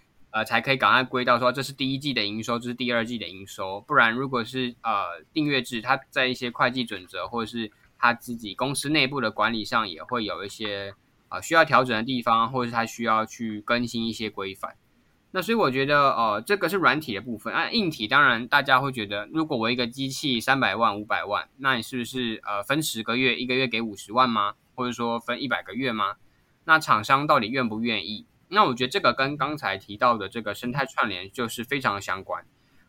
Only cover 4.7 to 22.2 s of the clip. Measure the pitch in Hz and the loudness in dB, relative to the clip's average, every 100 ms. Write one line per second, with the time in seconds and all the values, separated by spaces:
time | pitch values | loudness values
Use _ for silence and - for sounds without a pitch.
4.7 | 120 117 104 90 85 - 160 147 139 120 | -4 -2 -2 -4 -10 -6 -2 0 0 -2
5.7 | 117 120 135 - 143 127 123 123 120 127 | -4 0 -2 -2 0 0 -2 -6 0 0
6.7 | 127 117 98 90 92 95 117 107 117 107 | 0 -4 -8 -10 -8 -6 -6 -6 -6 -8
7.7 | - _ _ 120 117 - 117 107 95 131 | -10 _ _ 2 2 -6 -10 -10 -4 -2
8.7 | 135 - 156 131 143 113 - 107 113 101 | -2 0 2 2 0 -2 0 0 0 -2
9.7 | 120 104 76 85 123 104 85 98 - 107 | -2 -2 -6 -6 -4 -2 -6 -8 -8 -8
10.7 | 101 98 - _ _ _ 92 - 165 156 | -6 -10 -14 _ _ _ -10 2 4 6
11.7 | 123 127 110 117 127 117 113 113 127 120 | 4 4 0 -2 0 4 6 4 0 0
12.7 | 117 113 - 117 110 110 - 113 107 - | -2 -2 -2 2 2 2 -4 -6 -4 0
13.7 | 120 120 117 113 107 107 - 98 95 - | 0 0 -2 -4 -4 -6 -6 -8 -8 -12
14.7 | - _ _ _ _ _ 185 185 233 151 | -12 _ _ _ _ _ -4 0 2 4
15.7 | 127 139 147 139 - 113 104 117 202 175 | 2 4 6 6 4 2 2 0 0 2
16.7 | 196 139 143 151 190 127 107 113 113 147 | 4 4 4 -2 -6 -6 -8 -4 -2 0
17.7 | 233 180 156 107 135 139 113 123 143 135 | 0 -2 -2 2 4 6 4 2 2 4
18.7 | 131 139 127 101 104 104 156 156 131 113 | 4 2 -4 -4 -6 -4 -4 -2 0 0
19.7 | 123 120 135 135 135 147 117 135 135 110 | 0 -2 -4 -6 -4 -2 0 2 2 2
20.7 | 101 113 101 107 95 92 98 - - 135 | 2 2 0 -2 -4 -2 -4 -4 -4 -2
21.7 | 123 - 127 117 131 | 0 -2 -6 -4 -4